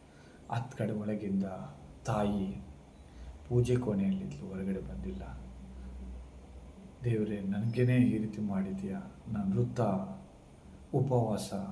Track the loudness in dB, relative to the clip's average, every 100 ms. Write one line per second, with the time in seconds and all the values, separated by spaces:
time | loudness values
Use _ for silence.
0 | -20 -20 -20 -18 -4 -2 -2 -2 -2 0
1 | -2 -2 0 2 0 -4 -10 -14 -16 -8
2 | 0 2 2 2 -2 -4 -10 -16 -20 -20
3 | -20 -14 -14 -14 2 4 6 4 4 4
4 | 4 2 -2 -8 -8 -4 -2 -2 -4 -6
5 | -6 -6 -8 -10 -12 -14 -14 -12 -12 -10
6 | -10 -12 -14 -16 -16 -16 -16 -16 -18 -4
7 | 0 2 2 0 0 0 0 4 6 8
8 | 6 6 0 -2 0 0 0 -2 -4 -4
9 | -8 -12 -4 0 2 4 2 2 2 2
10 | -2 -10 -14 -20 -20 -20 -20 -20 -2 2
11 | 4 4 4 0 -2 -4 -4